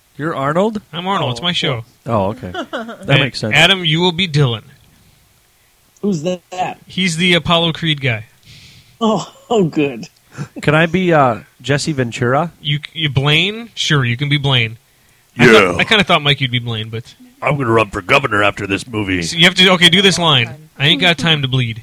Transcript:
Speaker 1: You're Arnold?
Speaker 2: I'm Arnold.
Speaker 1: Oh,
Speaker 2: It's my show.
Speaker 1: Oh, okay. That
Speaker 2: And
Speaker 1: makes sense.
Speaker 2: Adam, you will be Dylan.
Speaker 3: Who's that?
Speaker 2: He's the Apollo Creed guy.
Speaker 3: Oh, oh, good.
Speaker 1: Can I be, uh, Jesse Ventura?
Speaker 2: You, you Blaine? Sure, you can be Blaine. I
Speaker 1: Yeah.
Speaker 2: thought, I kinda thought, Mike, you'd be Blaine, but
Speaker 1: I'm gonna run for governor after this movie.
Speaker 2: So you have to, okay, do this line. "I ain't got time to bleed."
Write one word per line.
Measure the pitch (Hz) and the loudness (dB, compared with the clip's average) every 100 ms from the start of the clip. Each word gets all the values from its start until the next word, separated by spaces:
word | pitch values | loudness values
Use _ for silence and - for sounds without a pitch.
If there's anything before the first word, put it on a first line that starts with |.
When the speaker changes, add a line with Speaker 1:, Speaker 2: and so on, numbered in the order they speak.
| _ - | _ -10
Speaker 1:
You're | 151 135 | -6 -4
Arnold? | 135 160 208 214 - | -2 0 0 -2 -8
Speaker 2:
I'm | 156 180 | -8 -4
Arnold. | 196 147 | -2 -2
Speaker 1:
Oh, | |
Speaker 2:
It's | 120 | -4
my | 175 | -4
show. | 170 165 120 113 _ - | -4 -2 -4 -8 _ -4
Speaker 1:
Oh, | 113 95 | -2 -2
okay. | - - | -4 -8
That | 359 - 285 226 220 - | -10 -8 -10 -10 -10 -2
Speaker 2:
And | 135 | 0
Speaker 1:
makes | 135 - | 0 -4
sense. | 113 135 | 0 4
Speaker 2:
Adam, | 170 190 175 | 4 2 0
you | 156 | 0
will | 180 | 0
be | 165 190 | 0 -2
Dylan. | 147 139 113 - - _ _ _ _ _ _ _ _ _ _ _ _ | 0 0 0 -10 -20 _ _ _ _ _ _ _ _ _ _ _ _
Speaker 3:
Who's | 202 175 | -4 -2
that? | 160 180 _ 180 170 - - | -2 -6 _ -8 -6 -8 -12
Speaker 2:
He's | - 185 160 | -4 -2 0
the | 180 | 2
Apollo | 175 151 170 170 | 2 2 0 0
Creed | 160 165 147 | -2 -2 -2
guy. | 131 110 110 _ - - - - - - | -2 -4 -8 _ -20 -20 -20 -20 -20 -4
Speaker 3:
Oh, | 226 202 - - - | 0 0 -4 -14 -2
oh, | 233 165 | 0 2
good. | 156 143 117 170 _ _ - 143 - | 0 -2 -4 -14 _ _ -14 -14 -6
Speaker 1:
Can | 175 151 | 0 2
I | 170 | 2
be, | 180 180 | 2 2
uh, | 160 131 110 - _ | 4 4 0 -8 _
Jesse | 127 143 151 | -4 -2 -2
Ventura? | 143 123 - 120 135 165 - | -2 -4 -2 0 0 -2 -6
Speaker 2:
You, | 147 147 - | -6 -6 -6
you | 165 151 | -6 -4
Blaine? | 135 139 151 185 220 233 - | 0 2 2 2 -4 -12 -8
Sure, | - 151 | -2 0
you | 120 120 | 0 -2
can | 143 | -2
be | 147 | -2
Blaine. | 139 131 113 113 _ _ _ _ _ - | 0 0 0 -6 _ _ _ _ _ 2
I | 120 | 6
Speaker 1:
Yeah. | 110 92 | 8 6
Speaker 2:
thought, | 90 | 2
I | - | 0
kinda | 220 | 2
thought, | - 170 | 2 2
Mike, | 147 139 | 2 0
you'd | 131 | -2
be | 120 | -4
Blaine, | 120 113 110 | -4 -6 -8
but | 113 - - - _ | -10 -12 -18 -20 _
Speaker 1:
I'm | 123 143 | -4 -2
gonna | 123 | 0
run | 113 107 | 2 0
for | 104 | -2
governor | 90 - 143 104 | 0 0 0 0
after | 101 98 101 | 0 0 -4
this | 98 - | -4 -4
movie. | 113 98 92 | -6 -2 -2
Speaker 2:
So | 85 170 | -2 2
you | 175 | 2
have | 180 | 4
to, | 185 | 4
okay, | 180 175 | 4 4
do | 175 | 4
this | 196 175 | 2 2
line. | 170 135 117 131 - - | 2 2 0 -6 -18 -4
"I | 139 | 0
ain't | 170 | 2
got | 180 170 | 2 0
time | 170 156 | 0 0
to | 135 | 0
bleed." | 131 120 110 | -2 -2 -6